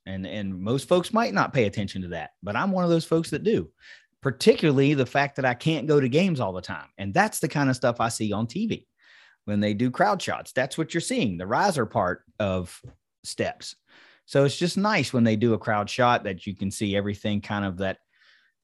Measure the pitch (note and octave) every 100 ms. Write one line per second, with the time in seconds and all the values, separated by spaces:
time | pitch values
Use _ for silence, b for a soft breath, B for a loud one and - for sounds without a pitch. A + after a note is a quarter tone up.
0 | - F#2+ F#2 G#2+ G2 F#2 G2 C3+ C3+ F3+
1 | F3 A3 A3+ F#3+ A#2+ C#3 G#2 G#3 F#2+ F#2+
2 | F2+ E2+ D2 _ F#2 G#2+ F#3+ F#3 F3 E3+
3 | - E3 E3 D3+ G3 F#3+ D#2+ _ B B
4 | B _ C3+ B2+ G#3 C4+ E3 C3+ C#3 D3
5 | B2 C#3 C#3 - C3 A#2+ D#3+ D#3+ D3+ D3
6 | C3 C#3 F#3+ D3+ G2+ F#2 - E2 C#2+ -
7 | G2 A2 G#3 - D#3+ D3+ C#3 B2+ B2+ A#2
8 | A#2 - G#2+ G2+ A#2 F3+ A3 - - _
9 | b b b b - G#2 G#2 G#2 B2+ B2
10 | G3 G3 - C#2 - - B2+ - D#3 E3+
11 | - B3 C3 E2+ F#2 C3 G3 D3+ A2 A#2+
12 | F#2 - _ _ G2+ F#2 F2 - - -
13 | _ _ - - G#2 - - - _ b
14 | b b _ C#3 C#3 - F3 F#3+ G3+ G#3
15 | B2+ B2+ A#2 G#2+ A#2 G#2+ - G#2+ G2+ -
16 | B2 A#2+ G#2 F2+ - F#2+ G2 - G#2 G2
17 | G2+ G2+ G#2+ G#2 - G#2 G2+ F2 F#2+ F#2
18 | _ b b b b b